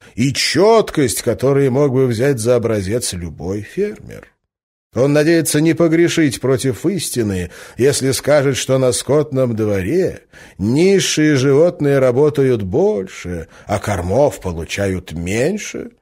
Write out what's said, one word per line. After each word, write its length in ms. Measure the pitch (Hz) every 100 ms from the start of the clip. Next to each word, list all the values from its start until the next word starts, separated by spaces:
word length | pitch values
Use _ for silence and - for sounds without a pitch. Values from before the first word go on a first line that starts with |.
| - -
и 180 | 135
чёткость, 880 | 127 - 156 202 226 202 - 131 -
которые 480 | - 107 135 139 139
мог 220 | 123 147
бы 160 | 127 131
взять 320 | 110 139 131
за 160 | 110 120
образец 580 | 113 110 92 120 -
любой 480 | 90 85 73 82 101
фермер. 640 | 107 - 208 208 - 55 - _ _ _ _ _ _
Он 200 | 104 139
надеется 480 | 147 151 165 147 156
не 120 | 165
погрешить 680 | 156 170 165 170 - 151 104
против 440 | 127 131 135 110 160
истины, 640 | 196 - 123 107 95 87 - - -
если 340 | 131 131 131
скажет, 460 | 127 - 147 135 123
что 200 | - 131
на 140 | 127
скотном 640 | 120 - 143 151 131 127 110
дворе 680 | 107 101 92 170 165 - _ - - -
низшие 800 | 101 135 185 196 147 - 156 143
животные 600 | 135 139 170 170 143 139
работают 640 | 131 123 151 139 135 120
больше, 840 | 95 113 196 214 95 - 85 87 78 - -
а 120 | 101
кормов 600 | - 98 87 107 143 -
получают 720 | 95 82 80 - 101 92 -
меньше, 800 | 78 87 107 143 208 - - 240 _